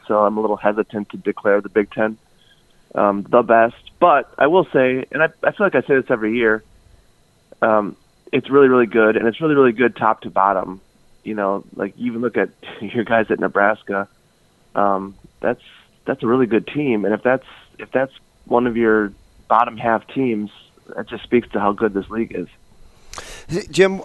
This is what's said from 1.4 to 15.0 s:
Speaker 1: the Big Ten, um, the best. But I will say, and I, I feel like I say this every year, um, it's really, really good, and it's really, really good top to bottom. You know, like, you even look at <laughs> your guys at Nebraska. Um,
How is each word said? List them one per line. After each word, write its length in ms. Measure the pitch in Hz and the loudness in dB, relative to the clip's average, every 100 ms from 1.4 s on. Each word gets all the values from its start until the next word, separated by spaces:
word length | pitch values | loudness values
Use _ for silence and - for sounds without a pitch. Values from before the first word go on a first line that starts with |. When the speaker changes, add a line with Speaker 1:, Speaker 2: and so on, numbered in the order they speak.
| 110 101 | 0 0
Speaker 1:
the 80 | 101 | 0
Big 220 | 107 101 | -2 -2
Ten, 260 | - 110 110 _ _ _ _ _ _ _ - | -2 -4 -4 _ _ _ _ _ _ _ -2
um, 260 | 101 101 98 | 0 0 0
the 140 | 120 | 2
best. 480 | 117 113 113 - - - | 4 4 4 0 -18 0
But 340 | 175 147 - - | 4 4 0 0
I 80 | 139 | 2
will 180 | 185 165 | 2 2
say, 400 | 143 127 127 - | 2 2 0 -4
and 100 | 135 | -2
I, 60 | 156 - | -2 -2
I 80 | - | -4
feel 160 | - 196 | 0 0
like 80 | 139 | 0
I 60 | |
say 120 | 120 135 | 2 0
this 120 | 123 | 0
every 280 | 123 107 117 | -2 -2 0
year, 260 | 113 110 - - _ _ _ _ _ _ _ - | 0 0 -4 -20 _ _ _ _ _ _ _ -4
um, 340 | 117 107 101 - _ _ - | 0 2 0 -8 _ _ -6
it's 160 | 135 127 | -6 2
really, 200 | 139 135 | 4 6
really 180 | 127 117 | 4 2
good, 300 | 113 110 107 | 4 2 2
and 100 | 110 | 0
it's 120 | 107 | -2
really, 140 | 160 | 0
really 180 | 143 131 | 4 4
good 240 | 110 120 - | 4 0 0
top 260 | 110 110 | -2 -2
to 100 | 107 | -4
bottom. 500 | 95 98 95 92 95 _ _ _ _ | 0 0 0 -4 -10 _ _ _ _
You 120 | 107 107 | -10 -4
know, 280 | 98 98 - - | -4 -4 -8 -10
like, 180 | 98 - | -10 -8
you 120 | 120 | -8
even 140 | 113 | -6
look 160 | 120 110 | -4 -2
at 120 | 95 _ - | -4 _ -20
<laughs> 160 | - | -14
your 220 | 101 120 | -8 -4
guys 260 | 101 117 107 | 0 0 0
at 100 | 104 | 0
Nebraska. 680 | 92 98 101 110 - 98 101 _ _ _ _ _ _ | -2 0 0 0 -6 -6 -8 _ _ _ _ _ _
Um, 400 | - 101 98 | -2 0 0